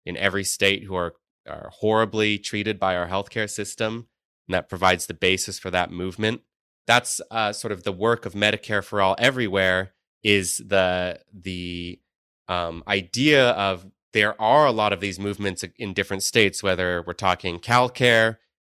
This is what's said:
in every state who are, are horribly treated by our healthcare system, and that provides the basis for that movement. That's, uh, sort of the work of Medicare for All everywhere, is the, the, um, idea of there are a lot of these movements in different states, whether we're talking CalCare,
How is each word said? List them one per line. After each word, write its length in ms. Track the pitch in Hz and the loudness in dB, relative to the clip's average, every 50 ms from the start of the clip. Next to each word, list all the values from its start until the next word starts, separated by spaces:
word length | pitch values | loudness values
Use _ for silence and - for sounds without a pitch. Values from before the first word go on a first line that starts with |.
| _ | _
in 100 | - 87 | -10 -4
every 280 | - 95 98 92 101 98 | -2 -2 0 0 -2 -4
state 400 | - - - 104 98 98 - - | -4 -2 2 2 2 2 0 -4
who 100 | 95 98 | -6 -4
are, 200 | 90 87 85 - _ _ _ _ _ _ | -4 -4 -4 -6 _ _ _ _ _ _
are 220 | - 73 73 - - - | -14 -14 -14 -14 -16 -8
horribly 640 | - - 107 110 110 113 104 104 110 107 107 104 101 | -2 2 2 4 4 2 2 0 0 0 0 0 -2
treated 420 | - - - 104 101 110 107 95 | -6 -6 -6 -4 -4 -4 -4 -2
by 160 | 98 95 92 | -2 0 0
our 100 | 90 87 | -2 -2
healthcare 440 | 87 92 98 98 - - 117 107 101 | -4 -4 -6 -6 -6 -6 -6 -6 -6
system, 560 | - - 101 - - - 113 110 110 117 117 _ _ _ _ _ _ _ _ - | -6 -8 -10 -8 -6 -4 -4 -4 -4 -8 -12 _ _ _ _ _ _ _ _ -4
and 60 | 90 | -4
that 160 | 90 - _ | -4 -2 _
provides 340 | 98 87 92 92 92 87 - | -2 2 4 4 4 4 0
the 80 | - | -6
basis 460 | 85 - - 92 95 92 - - 98 - | -4 0 0 2 2 0 -2 -6 -10 -10
for 120 | - 95 | -6 -4
that 220 | 90 90 87 85 | -2 -2 -2 -2
movement. 480 | 87 87 90 95 90 - 107 110 117 113 _ _ _ _ _ _ _ _ _ | -4 -6 -8 -6 -4 -2 -2 -2 -2 -4 _ _ _ _ _ _ _ _ _
That's, 340 | - 117 123 - - - - - - | 2 2 2 2 0 -6 -8 -8 -6
uh, 220 | 110 113 110 104 | -4 -2 -2 -2
sort 200 | 104 - - - | -4 -4 -6 -8
of 100 | 104 87 | -8 -6
the 100 | - 107 | -6 -6
work 320 | 95 90 104 117 117 113 - | -4 0 0 0 0 0 -4
of 80 | 101 | -8
Medicare 500 | 95 101 101 107 104 104 - - 107 101 | -2 0 2 2 2 0 -2 -2 -2 -2
for 200 | 98 - - 104 | -2 -2 0 2
All 120 | 98 95 95 - | 2 2 2 2
everywhere, 760 | 117 131 131 127 120 101 95 98 95 92 92 92 98 95 _ _ _ _ _ _ | 2 2 2 0 -2 0 2 2 2 4 2 0 -2 -4 _ _ _ _ _ _
is 340 | - 107 101 98 92 87 - | 2 4 4 4 2 0 -4
the, 640 | - 113 98 98 95 92 90 90 90 90 90 85 - _ _ 104 | -8 -4 0 2 2 2 2 0 -2 -2 -4 -6 -10 _ _ -20
the, 640 | 95 87 95 92 90 90 87 87 87 87 87 - - _ _ _ _ _ _ _ _ _ - | -14 -10 -10 -8 -8 -8 -8 -8 -8 -10 -10 -12 -16 _ _ _ _ _ _ _ _ _ -4
um, 340 | 92 90 87 82 82 85 - - | -4 -2 -2 -4 -6 -8 -4 -2
idea 600 | 101 98 92 - - 120 139 151 151 139 127 120 | -2 -2 -2 -4 -2 0 4 4 6 6 6 4
of 340 | - 92 98 98 95 90 92 95 _ _ _ _ - | 2 2 0 -2 -2 -4 -8 -16 _ _ _ _ 0
there 260 | 110 104 104 - - | 0 0 0 0 0
are 240 | 110 110 127 151 151 | 2 4 6 6 6
a 80 | 139 | 4
lot 220 | 117 110 107 104 101 | 2 2 0 0 0
of 60 | 90 | -2
these 180 | 101 98 90 87 | -4 -6 -6 -6
movements 440 | 101 101 101 95 101 98 92 - - 87 - | -6 -6 -6 -4 -4 -4 -4 -6 -8 -12 -12
in 160 | - 117 98 | -10 -10 -6
different 300 | 92 101 98 - 101 95 | -4 -4 -4 -4 -4 -4
states, 400 | - - - 117 107 98 - - | -4 0 2 2 2 2 0 -2
whether 400 | - 98 92 90 92 90 90 87 87 | -2 0 0 0 0 -2 -2 -4 -4
we're 60 | 90 | -8
talking 460 | 85 - 104 95 90 - - 92 87 85 | -6 -2 0 0 0 0 -2 -6 -8 -8
CalCare, 800 | - - 120 123 123 123 127 - 127 123 117 113 113 113 110 - _ _ _ _ _ _ | -2 2 4 4 4 2 0 2 2 4 6 4 4 2 0 -4 _ _ _ _ _ _